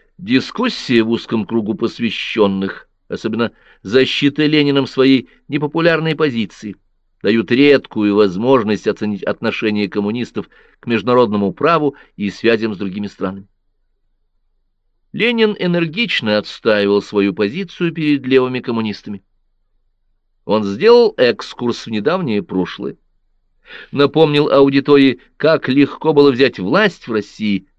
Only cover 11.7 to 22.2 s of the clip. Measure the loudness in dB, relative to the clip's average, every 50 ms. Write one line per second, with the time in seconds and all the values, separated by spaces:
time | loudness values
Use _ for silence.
11.7 | 2 2 0 -2 -4 -6 -20 _ _ -8 -8 -8 -8 -2 0 0 0 0 -2 -4
12.7 | -6 -6 -8 -8 -6 -8 -10 -10 -10 _ -8 -8 -8 -10 -16 _ _ _ _ _
13.7 | _ _ _ _ _ _ _ _ _ _ _ _ _ _ _ _ _ _ _ _
14.7 | _ _ _ _ _ _ _ _ -6 -4 -2 -2 0 2 0 0 0 -2 -2 -2
15.7 | 0 0 -2 -2 -2 -4 -4 -4 -4 -4 -2 0 -2 -2 -2 -4 -14 -4 _ 0
16.7 | 2 2 2 2 2 0 0 -2 -2 0 0 0 0 0 -2 -2 -2 -6 -10 -12
17.7 | -8 -4 -4 -4 -4 -4 -2 -2 -2 -2 -2 2 2 2 2 2 -4 -6 -6 -4
18.7 | -4 -4 -4 -4 -6 -8 _ -14 -14 -14 _ _ _ _ _ _ _ _ _ _
19.7 | _ _ _ _ _ _ _ _ _ _ _ _ _ _ _ -2 -2 -2 0 -2
20.7 | -4 0 4 6 6 6 6 4 2 2 2 2 2 -2 -6 -16 -12 -6 -4 -4
21.7 | -4 -6 -8 -6 -6 -2 -2 -2 -2 -2